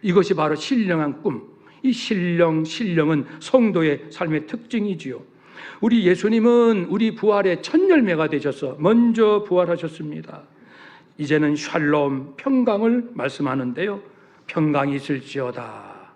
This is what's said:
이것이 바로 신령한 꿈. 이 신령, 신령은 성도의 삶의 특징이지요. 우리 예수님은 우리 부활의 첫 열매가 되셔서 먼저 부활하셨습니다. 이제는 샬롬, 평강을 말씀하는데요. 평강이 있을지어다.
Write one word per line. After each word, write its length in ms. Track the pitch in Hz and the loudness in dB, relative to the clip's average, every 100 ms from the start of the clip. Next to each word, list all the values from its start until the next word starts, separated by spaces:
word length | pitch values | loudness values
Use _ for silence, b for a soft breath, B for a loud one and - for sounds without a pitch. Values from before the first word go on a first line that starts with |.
이것이 320 | 208 180 175 | 2 2 2
바로 220 | 160 151 156 | 2 0 -2
신령한 640 | - 254 202 165 147 143 | -2 0 2 0 -2 -2
꿈. 220 | - 123 - - B B | -4 -6 -10 -20 B B
이 80 | 262 | -2
신령, 720 | 233 - 208 175 170 170 160 | -2 -2 -2 0 2 2 2
신령은 600 | 156 - 220 165 151 156 - B | -2 -4 -2 0 2 0 -2 B
성도의 680 | - 262 226 180 160 139 - | 0 4 4 2 0 -2 -6
삶의 380 | - 175 156 151 | -8 -4 -4 -4
특징이지요. 720 | 226 - 240 208 175 135 120 - B B B B B | -12 -8 -4 -4 -6 -8 -12 -16 B B B B B
우리 240 | 220 233 180 | 2 4 4
예수님은 800 | 180 208 226 226 240 233 220 170 | 2 2 2 4 6 4 2 0
우리 260 | 196 220 - | 0 0 0
부활의 460 | 202 208 190 170 | 0 2 2 -2
첫 200 | - 320 381 | 0 0 4
열매가 400 | 330 220 160 156 | 4 4 0 0
되셔서 480 | 147 143 127 139 131 | -2 -2 -4 -8 -2
먼저 640 | 156 226 240 226 214 208 208 | 2 4 4 4 4 2 2
부활하셨습니다. 960 | 180 175 170 165 156 151 156 160 - - B B B B B B _ | 0 0 -2 -6 -10 -12 -12 -14 -18 -20 B B B B B B _
이제는 400 | 147 151 151 147 | 0 2 2 0
샬롬, 760 | - 165 147 147 143 135 135 - | -2 -2 0 2 0 -2 -8 -8
평강을 720 | - 262 233 208 226 240 240 | -2 0 2 2 2 0 -2
말씀하는데요. 880 | - 240 - 143 131 127 120 196 202 - b b b _ | -6 -6 -4 -4 -2 -4 -4 -6 -6 -12 b b b _
평강이 480 | - 156 143 139 139 | -2 0 0 0 -4
있을지어다. 920 | 135 139 123 139 127 120 117 107 101 - - | -4 -6 -6 -8 -8 -8 -14 -16 -20 -20 -20